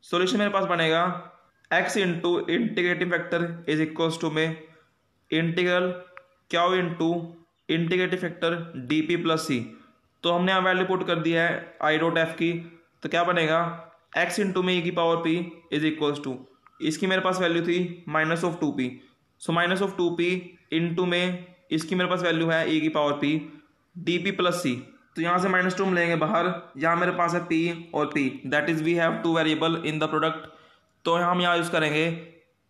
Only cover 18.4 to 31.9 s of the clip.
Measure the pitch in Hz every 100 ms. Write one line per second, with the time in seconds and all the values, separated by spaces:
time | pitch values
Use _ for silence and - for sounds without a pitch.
18.4 | 175 165 151 143 123 123 - _ _ _
19.4 | - 170 175 185 196 185 175 170 175 180
20.4 | 175 - _ 165 170 170 180 175 180 180
21.4 | - - _ 156 160 180 180 180 175 165
22.4 | 165 165 160 156 156 156 147 143 143 156
23.4 | 151 - _ _ _ 175 165 175 185 185
24.4 | 180 175 147 120 - - _ - 165 180
25.4 | 190 185 185 185 190 180 170 165 156 170
26.4 | 175 180 - 135 160 170 180 175 170 170
27.4 | 170 160 170 170 165 147 147 151 131 -
28.4 | 131 147 151 160 156 170 165 165 165 165
29.4 | 156 151 160 165 160 151 156 156 160 160
30.4 | - - - _ _ _ - 170 175 180
31.4 | 180 175 165 170 156